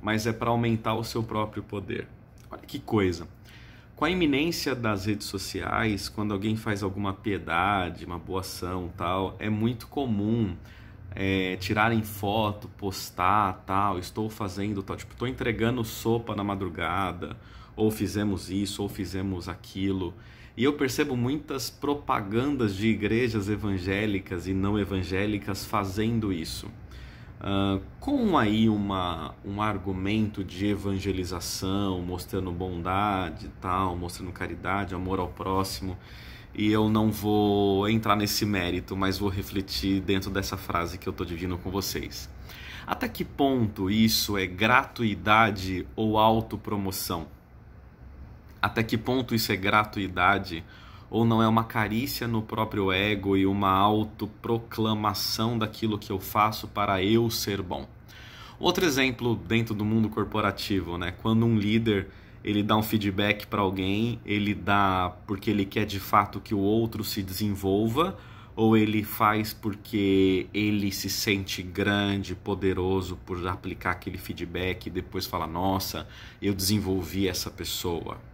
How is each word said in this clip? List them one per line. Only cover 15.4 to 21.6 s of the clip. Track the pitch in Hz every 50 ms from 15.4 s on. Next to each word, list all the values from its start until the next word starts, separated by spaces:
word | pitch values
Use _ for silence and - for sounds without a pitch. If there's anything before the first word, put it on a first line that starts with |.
| 127 123 113 101 110 113 123 123 113
sopa | 113 - - - 113 113 117 117 - 107
na | 104 101
madrugada", | 104 101 98 98 92 85 80 85 80 85 95 98 92 87 90 80 76 85 - - - - - - - -
ou | - 107 110
"fizemos | 104 - 107 92 85 110 104 104 98 85 85 90
isso", | 92 98 101 98 - - 104
ou | 98
"fizemos | - - 98 87 90 95 95 98 95 87 85 90
aquilo". | 85 - - - - 95 95 98 95 95 92 85 87 - - - - - - - -
E | - 117
eu | 135 147
percebo | 147 143 131 120 - 151 147 135
muitas | 123 120 123 139 151 - - 143 135